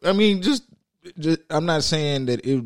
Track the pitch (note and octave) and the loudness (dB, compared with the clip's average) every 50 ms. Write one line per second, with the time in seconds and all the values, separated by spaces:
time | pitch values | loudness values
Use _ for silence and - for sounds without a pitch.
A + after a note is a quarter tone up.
0 | - E3+ F#3+ G3 G#3+ G#3+ G3+ F#3+ F3+ G#3+ D4 B3 - _ - _ _ _ _ _ | -2 0 2 4 4 2 2 2 0 0 0 -2 -4 _ -20 _ _ _ _ _
1 | _ F3+ - - D3 D#3 E3 D#3 - - D#3+ D3+ E3 F3 E3 D#3 C#3 - E3+ D#3 | _ -20 -14 -6 -2 -2 -2 -2 -2 -4 -4 -2 0 0 0 0 0 0 -2 -2
2 | D3+ D3 C#3+ C#3 C3 B2 B2 A2+ - B2+ C3+ C3 A#2 | -2 -2 -2 -2 0 -2 -2 -2 0 0 0 0 -2